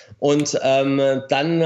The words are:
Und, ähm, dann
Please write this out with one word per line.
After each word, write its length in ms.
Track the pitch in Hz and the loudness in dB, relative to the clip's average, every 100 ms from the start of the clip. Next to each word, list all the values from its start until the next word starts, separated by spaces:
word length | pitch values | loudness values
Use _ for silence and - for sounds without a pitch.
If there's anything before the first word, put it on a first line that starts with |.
| - - | -20 -4
Und, 400 | 143 147 147 - | 0 0 0 -2
ähm, 380 | 131 135 139 139 135 135 - | 0 0 2 0 0 0 -2
dann 320 | 139 156 165 | -2 0 0